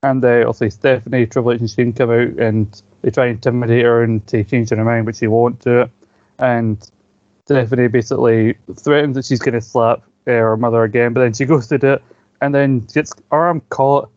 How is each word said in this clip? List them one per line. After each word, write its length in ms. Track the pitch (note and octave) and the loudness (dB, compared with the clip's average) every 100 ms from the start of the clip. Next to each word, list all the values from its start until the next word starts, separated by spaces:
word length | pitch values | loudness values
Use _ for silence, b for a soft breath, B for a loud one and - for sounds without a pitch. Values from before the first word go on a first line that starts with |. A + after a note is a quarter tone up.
And, 220 | C#3 C3 B2 | 0 2 2
uh, 200 | A#2+ A#2 | 2 2
obviously 220 | A2+ A2+ | 0 -4
Stephanie, 560 | - C#3+ B2+ A#2 B2+ A#2 | -2 0 0 0 -2 0
Triple 240 | C3 A#2+ | 0 -2
H 80 | A#2+ | -2
and 100 | A#2 | -4
Shane 240 | - A#2+ | -2 -2
come 160 | A#2 B2 | 0 0
out 200 | A#2 A#2+ - | 2 0 -2
and 420 | A2+ A2 G#2 - _ _ | -2 0 -4 -6 _ _
they 100 | - | -4
try 140 | A2 B2 | 0 -2
and 100 | A2 | 0
intimidate 480 | B2+ A#2+ A#2+ A#2 | -2 -2 0 2
her 200 | A#2+ A#2 | 4 2
into 400 | A#2 A2 - A#2 | 0 -2 -2 -4
changing 340 | G2+ B2+ A2+ A2 | -2 -2 -2 -2
her 40 | A2 | 0
mind, 200 | A#2 A2 | 0 -4
but 100 | A2 | -4
she 120 | A2+ | 0
won't 320 | A2+ A#2+ A#2+ | 2 0 -2
do 220 | - A#2+ | 0 0
it. 100 | B2 _ b b b _ | 0 _ b b b _
And 380 | B2+ A#2+ A2+ G#2+ - _ _ _ _ _ _ | -2 0 -2 -4 -10 _ _ _ _ _ _
Stephanie 420 | C#3 A#2 A#2+ B2 | -2 0 0 2
basically 680 | A#2+ A2+ C3+ B2 A2+ A2 A#2 - - | 0 -2 0 2 2 2 -2 -10 -10
threatens 400 | - C#3+ D3 C3 | 0 2 2 -4
that 100 | B2+ | -4
she's 140 | A#2+ | -4
gonna 220 | C3+ A#2 | -2 -4
slap, 400 | A2+ B2 A2+ - _ _ - | -4 0 0 0 _ _ -2
uh, 40 | |
her 260 | A#2 A2+ A2 | 0 0 0
mother 260 | A#2 A#2 | 0 0
again, 300 | A2+ A#2+ A#2+ | 0 0 0
but 60 | A#2 | 0
then 120 | B2 | 0
she 120 | A2 C3+ | 0 0
goes 220 | D#3 A2 | 0 0
to 100 | C#3 | -2
do 160 | C3+ | 0
it 100 | C3+ b b b _ | 0 b b b _
and 140 | C#3+ C#3+ | -2 0
then 240 | C#3 B2+ G#2+ | 0 -2 -2
gets 200 | D3 D3+ - _ | -6 -6 -10 _
her 60 | D3+ | 0
arm 240 | E3+ E3 - | 0 -2 -6
caught 400 | - C3+ C#3 G#2+ | -2 2 0 -2